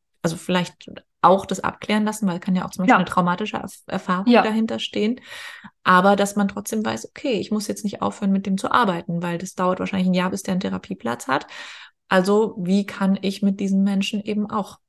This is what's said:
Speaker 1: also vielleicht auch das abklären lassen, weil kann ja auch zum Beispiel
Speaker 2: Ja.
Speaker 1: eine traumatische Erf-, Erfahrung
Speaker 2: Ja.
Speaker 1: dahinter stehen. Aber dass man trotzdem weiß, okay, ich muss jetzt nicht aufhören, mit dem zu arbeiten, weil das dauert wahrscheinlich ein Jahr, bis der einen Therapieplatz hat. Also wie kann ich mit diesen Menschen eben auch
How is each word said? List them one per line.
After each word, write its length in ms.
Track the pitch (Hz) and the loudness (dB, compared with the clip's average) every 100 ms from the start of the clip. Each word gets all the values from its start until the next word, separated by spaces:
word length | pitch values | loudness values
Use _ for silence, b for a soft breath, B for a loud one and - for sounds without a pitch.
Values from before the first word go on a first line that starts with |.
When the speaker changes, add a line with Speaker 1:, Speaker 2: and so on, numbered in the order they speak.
| _ _ | _ _
Speaker 1:
also 160 | 170 165 | -4 -4
vielleicht 520 | - 180 175 - - - - _ | -2 -2 -2 -8 -20 -20 -20 _
auch 240 | 170 190 - | 4 4 2
das 140 | 185 | -4
abklären 460 | - - - 214 214 | -4 -6 -2 0 0
lassen, 220 | 214 196 | 0 -2
weil 120 | 175 | -2
kann 160 | 185 180 | 0 0
ja 100 | - | -2
auch 40 | |
zum 140 | - | -2
Beispiel 80 | 190 | 4
Speaker 2:
Ja. 60 | 214 | 4
Speaker 1:
eine 80 | 175 | 2
traumatische 520 | - 180 180 220 - | 0 0 0 -4 -6
Erf-, 260 | - - - | -10 -14 -10
Erfahrung 400 | 190 - 185 208 | -6 -4 0 4
Speaker 2:
Ja. 140 | 233 | 6
Speaker 1:
dahinter 380 | 220 220 220 226 | 6 2 -2 -4
stehen. 400 | - 208 214 247 B B B B B _ | -6 -2 -2 -2 B B B B B _
Aber 320 | - 180 196 202 | 4 6 6 4
dass 220 | 202 208 | 2 0
man 100 | 196 | -2
trotzdem 380 | - 202 220 220 | -2 -6 -4 -2
weiß, 240 | 226 - | -4 -8
okay, 240 | - 294 | -8 -2
ich 180 | 226 - | -2 -2
muss 160 | 214 208 | -4 -4
jetzt 160 | 202 | -6
nicht 180 | 202 - | -6 -4
aufhören, 300 | 202 - 202 | -4 -2 0
mit 140 | 196 196 | 0 0
dem 120 | 190 | -2
zu 140 | - | 2
arbeiten, 500 | - 220 170 - 170 | 2 2 0 -4 -4
weil 160 | 175 170 | -4 -6
das 160 | 185 - | -6 -2
dauert 240 | 185 185 | 0 0
wahrscheinlich 280 | 185 190 185 | -2 0 2
ein 60 | |
Jahr, 160 | 180 185 | 2 0
bis 140 | 190 | -2
der 100 | - | -4
einen 80 | 185 | -4
Therapieplatz 680 | 190 190 - - - - - | -2 -6 -8 -8 -6 -6 -2
hat. 180 | - - B B B B _ - | -2 -4 B B B B _ 0
Also 480 | 190 185 208 220 - | 2 4 2 2 -2
wie 280 | 175 196 196 | 0 0 0
kann 340 | - 196 196 | -2 0 0
ich 200 | 196 196 | -2 -2
mit 180 | 202 196 | 0 0
diesen 240 | 196 196 | 0 2
Menschen 400 | 196 196 196 208 | 2 2 -2 -4
eben 260 | 214 208 208 | -4 -4 -2
auch 300 | 320 294 - | -4 -6 -10